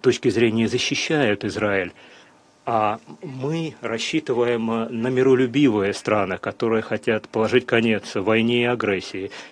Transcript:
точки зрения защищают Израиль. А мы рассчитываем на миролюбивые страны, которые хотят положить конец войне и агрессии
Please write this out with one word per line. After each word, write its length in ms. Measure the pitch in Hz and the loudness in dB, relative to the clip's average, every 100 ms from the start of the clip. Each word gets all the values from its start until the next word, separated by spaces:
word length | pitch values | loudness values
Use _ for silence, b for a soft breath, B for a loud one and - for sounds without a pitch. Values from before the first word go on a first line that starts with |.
точки 260 | 131 113 127 | 0 2 0
зрения 400 | 104 117 113 113 | 2 2 2 0
защищают 760 | 123 - 139 - 156 123 101 | 0 -2 -4 -2 0 2 0
Израиль. 520 | 117 101 104 98 87 B B B B B _ _ - | -4 -2 0 0 -4 B B B B B _ _ -4
А 340 | 113 107 113 - - | 0 0 -2 -10 -16
мы 540 | 175 131 135 165 160 120 | -14 -8 -6 -6 -6 -8
рассчитываем 840 | 117 113 - 165 - 120 120 117 113 | -8 -6 -4 -4 -2 0 2 0 0
на 420 | 113 113 120 120 | -2 -4 -4 -2
миролюбивые 840 | 127 131 127 131 131 143 104 98 | 2 6 6 4 4 4 4 0
страны, 420 | 98 - 107 95 90 | -2 0 0 0 -4
которые 460 | - - 117 110 | -6 -4 0 0
хотят 480 | 110 107 - 107 - | 0 -4 -2 -2 -2
положить 340 | 113 110 120 | -2 2 2
конец 500 | 123 117 113 107 - | 2 2 2 0 -2
войне 500 | 107 98 110 113 120 | -4 0 2 2 2
и 20 | 120 | 0
агрессии 640 | 120 107 95 - 95 98 B B | 0 0 -2 -4 -8 -10 B B